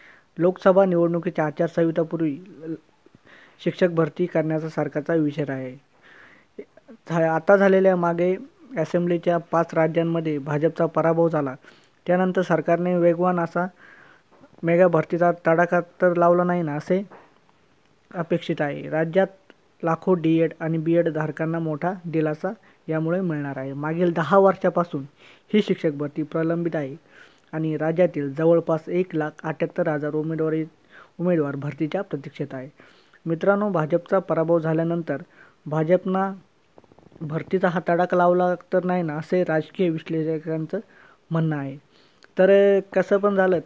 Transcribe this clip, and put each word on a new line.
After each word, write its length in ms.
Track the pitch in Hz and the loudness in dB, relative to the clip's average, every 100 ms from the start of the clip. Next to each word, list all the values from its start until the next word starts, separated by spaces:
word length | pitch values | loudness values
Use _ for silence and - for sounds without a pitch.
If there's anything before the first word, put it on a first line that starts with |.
| - - _ - | -20 -20 _ -2
लोकसभा 460 | 170 185 196 185 | 0 2 4 4
निवडणुकीच्या 600 | 196 170 170 170 170 165 151 | 4 4 2 0 -4 -2 -2
आचारसंहितापूर्वी 920 | 143 170 - 165 170 165 165 160 139 185 151 160 156 _ _ _ _ _ - - _ | -2 -2 0 0 0 -4 -2 -4 -4 -12 -16 -12 -12 _ _ _ _ _ -20 -20 _
शिक्षक 240 | 180 - 185 | -6 0 0
भरती 380 | 165 156 - 180 | 2 0 -2 -2
करण्याचा 420 | 165 156 156 160 | -2 -2 -2 -4
सरकारचा 460 | 156 147 151 139 | -4 -4 -4 -2
विचार 360 | 165 147 143 143 | 0 0 -2 -6
आहे. 260 | 135 131 135 _ _ - - - - _ - - _ - 226 - | -6 -10 -14 _ _ -20 -20 -20 -20 _ -20 -20 _ -20 -18 -4
झा-, 240 | 165 160 | 0 0
आता 220 | 160 160 196 | 2 4 6
झालेल्या 400 | 196 190 190 180 | 6 6 4 4
मागे 400 | 170 170 180 190 269 _ - 247 | 2 0 0 -2 -8 _ -10 -6
असेंब्लीच्या 600 | 156 175 175 170 175 170 | -2 -2 0 0 0 -2
पाच 360 | 165 165 170 | 0 -2 0
राज्यांमध्ये 640 | 170 160 160 165 165 160 147 | 0 0 0 0 -2 -2 -4
भाजपचा 480 | 143 147 160 160 165 | -4 0 0 0 -2
पराभव 420 | 160 160 165 165 | 0 2 2 2
झाला, 260 | 160 139 127 - - _ _ - | 0 -4 -8 -18 -20 _ _ -2
त्यानंतर 360 | 180 185 185 | 0 0 0
सरकारने 540 | 180 160 151 170 180 180 | 0 0 2 0 2 2
वेगवान 440 | 175 170 180 180 | 2 2 0 0
असा 260 | 170 175 185 - - - - _ _ _ - - | -2 -4 -6 -8 -20 -20 -20 _ _ _ -20 -6
मेगा 260 | 165 170 180 | 0 4 4
भरतीचा 440 | 160 - 170 175 170 165 | 4 0 0 0 2 2
तडाखा 340 | 165 175 175 | 2 2 0
तर 360 | 170 - 180 170 | -2 0 0 4
लावला 280 | 170 175 | 4 4
नाही 180 | 175 180 | 2 -2
ना, 120 | 160 | -4
असे 280 | 147 - 185 196 - - _ _ _ _ _ _ _ - | -4 -2 -2 -4 -14 -20 _ _ _ _ _ _ _ -14
अपेक्षित 460 | 185 165 170 - 156 | -10 -4 -4 -4 -4
आहे. 280 | 147 147 147 | -4 -6 -6
राज्यात 380 | 151 165 175 190 - _ _ _ _ | -4 0 0 0 -2 _ _ _ _
लाखो 300 | 165 160 - | -4 -2 0
डीएड 380 | 180 160 160 160 - | 0 2 2 0 -2
आणि 180 | 160 165 | -6 -2
बीएड 300 | 160 170 165 | 0 2 2
धारकांना 500 | 151 156 147 160 165 | -2 -4 -4 -4 -4
मोठा 340 | 160 151 175 185 | -4 -4 -4 -6
दिलासा 480 | 175 160 156 156 185 226 _ _ - | -6 -2 -2 -4 -8 -10 _ _ -6
यामुळे 320 | 156 160 180 | -4 -2 -2
मिळणार 380 | 185 147 143 135 | -2 -4 -6 -8
आहे. 140 | 135 | -10
मागील 400 | 139 151 165 175 | -8 -6 -2 0
दहा 260 | 170 147 196 | 0 2 6
वर्षापासून 680 | 196 185 185 175 175 147 139 _ - - _ | 6 4 0 0 -2 -6 -10 _ -20 -20 _
ही 80 | 214 | 0
शिक्षक 280 | 202 185 165 | 0 0 -2
भरती 320 | 143 147 160 | -4 -6 -8
प्रलंबित 540 | 151 160 165 170 170 160 | -6 -4 -2 -2 -4 -4
आहे 200 | 135 156 _ - - _ _ | -6 -12 _ -20 -20 _ _
आणि 240 | 160 160 151 | -6 -4 -2
राज्यातील 580 | 156 165 180 156 143 | -2 2 2 0 -6
जवळपास 540 | 135 165 170 160 160 - | 0 2 4 2 -2 -2
एक 260 | 175 185 | -4 -2
लाख 160 | 160 151 - | -4 -6 -6
अठ्ठ्याहत्तर 440 | 160 156 165 - 170 | -8 -4 -4 -2 -2
हजार 260 | 151 147 | -2 -4
उमेदवारी, 500 | 156 156 160 156 160 156 _ _ - - - | -4 -4 -2 -2 -2 -6 _ _ -20 -18 -6
उमेदवार 360 | 175 170 143 139 | -2 0 -2 -4
भरतीच्या 460 | 143 147 151 185 | -8 -6 -4 -4
प्रतीक्षेत 520 | 202 143 139 - 143 | -6 -10 -10 -10 -10
आहे. 140 | 135 131 - - _ _ _ 160 | -10 -14 -18 -20 _ _ _ -6
मित्रांनो, 420 | 165 180 202 208 | -2 0 0 0
भाजपचा 500 | 175 151 170 - 190 | -2 0 -2 0 -2
पराभव 400 | 180 160 160 170 | 0 -2 2 0
झाल्यानंतर 580 | 156 160 165 170 160 143 175 _ - _ - | 0 -2 -2 -4 -4 -8 -10 _ -20 _ -6
भाजपना 640 | 156 160 180 185 190 196 190 - _ _ _ - _ - - | -2 2 2 2 -2 -2 -6 -18 _ _ _ -20 _ -20 -12
भरतीचा 480 | 151 160 - 190 185 | -8 -8 -4 0 0
हा 120 | 170 170 | 0 0
तडाखा 280 | 175 180 185 | 0 2 4
लावला 380 | 175 180 180 | 4 4 2
तर 300 | 175 - 185 | -2 -2 -2
नाही 180 | 175 180 | 0 -2
ना, 140 | 165 151 | -2 -6
असे 280 | 156 185 | -2 0
राजकीय 440 | 170 160 156 - 180 | 0 -2 -2 -2 -2
विश्लेषकांचं 880 | 160 - 160 156 160 160 160 156 196 - _ - _ - | -2 -4 -4 -2 -4 -4 -6 -6 -8 -10 _ -20 _ -6
म्हणणं 260 | 165 160 151 | -2 0 -2
आहे. 340 | 139 139 - _ _ _ _ - | -6 -12 -18 _ _ _ _ 2
तर 420 | 185 196 202 196 190 | 6 6 6 2 0
कसं 220 | 190 180 202 | -2 0 2
पण 180 | 202 | 2
झालं 240 | 196 185 175 | 2 2 2